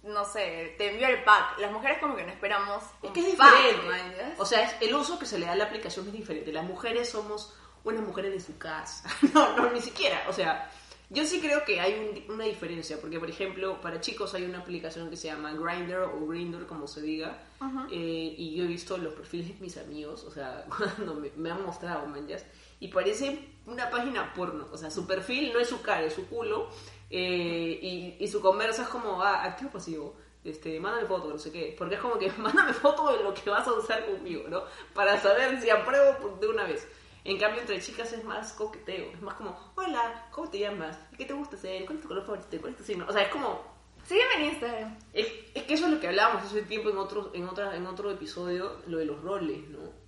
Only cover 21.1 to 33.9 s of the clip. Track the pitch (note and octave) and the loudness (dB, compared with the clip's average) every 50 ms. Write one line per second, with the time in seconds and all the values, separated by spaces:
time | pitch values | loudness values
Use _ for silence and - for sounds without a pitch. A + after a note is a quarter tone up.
21.1 | D#3 D3+ D3 C#3+ - D3+ D#3+ E3 E3+ F#3+ G3 F3+ E3 - - F3 E3+ D3+ C#3+ D3 | -6 -6 -8 -8 -8 -6 -6 -4 -4 -4 -6 -6 -8 -8 -6 -6 -4 -4 -6 -6
22.1 | C#3+ C#3+ D3 D3 D#3 - - - - - - - - - - F3+ - F#3 F3+ G3 | -8 -10 -10 -10 -10 -12 -12 -14 -20 -20 -20 -20 -18 -14 -14 0 0 2 2 2
23.1 | G#3+ A3+ C#4 C#4 C#4 - - - - - - A3 A#3+ B3 B3 A#3+ - A#3+ B3 C4+ | 2 2 0 -2 -2 -4 -8 -14 -20 -20 -14 -10 -6 -4 -4 -2 0 0 0 0
24.1 | B3+ G#3 E3 - - F#3 F3+ E3 D#3 D3+ C#3+ - - D#3 F#3+ G#3 - G3 F3+ - | -2 -2 -4 -4 -4 -4 -4 -4 -4 -6 -10 -10 -12 -10 -10 -6 -6 -6 -2 0
25.1 | F#3+ F#3+ F#3 - B3 C4+ D4+ B3+ A#3 A#3+ A#3+ A#3 - - - G#3+ G3 E3+ D#3+ D#3 | -2 -2 0 -2 0 0 0 2 4 2 2 2 0 -4 0 0 0 2 2 0
26.1 | - F#3+ F#3+ - - A#3 - - G#3 - - - - - - - - - - - | -2 -4 -8 -6 -6 -4 -2 -2 0 -2 -2 -6 -8 -16 -16 -18 -20 -20 -14 -8
27.1 | - F3+ F3+ F3+ F3+ F3 F3 E3+ E3+ E3+ E3+ E3 E3 - - F#3 F3+ F3+ F3+ F3+ | -4 -2 0 0 0 0 0 0 0 -2 -2 -2 -2 -4 -4 -6 -6 -6 -8 -10
28.1 | F3 - G#3 G3+ - G#3 F3+ F#3+ F#3+ G#3 A3 A3+ A3 A3+ B3+ - - B3 A#3+ G#3+ | -6 -4 -4 -2 -2 4 6 6 6 6 2 0 0 0 -2 -4 -6 -6 -4 -4
29.1 | F#3+ F3+ F#3 G3+ G3 F3+ - F#3 F3 - C4+ C#4 - G3 - - E3 D#3 C#3+ C#3+ | -2 2 4 4 4 4 0 -2 -6 -6 -10 -10 -10 -10 -8 -8 -8 -8 -8 -10
30.1 | - - - - - - - E3 D#3 D#3 - D#3+ D#3+ D#3 F3 G3+ A3+ A#3 A3 - | -12 -16 -20 -20 -20 -14 -12 -12 -12 -8 -8 -8 -6 -4 -4 -2 -2 -2 0 0
31.1 | F#3 F3+ D#3 D3+ D3 D3+ - D#3+ D#3 F3 D#3+ - - - F3+ E3+ G3 - - B3 | 0 -2 -2 -4 -8 -8 -8 -10 -8 -6 -6 -6 -6 -6 -4 -4 -4 -2 0 0
32.1 | A#3 G#3 F#3+ F#3+ - - G#3+ - - G4+ - - B3+ - - C#4+ D4 D4 D#4 D4 | 0 2 0 0 -2 0 -2 4 6 6 6 6 2 4 6 4 6 6 4 4
33.1 | B3+ A3 G3+ G3+ G3 - - G#3 G3+ - - B3+ A#3 A3 A3 - | 4 4 2 0 -2 -2 -2 0 0 2 2 2 0 0 2 0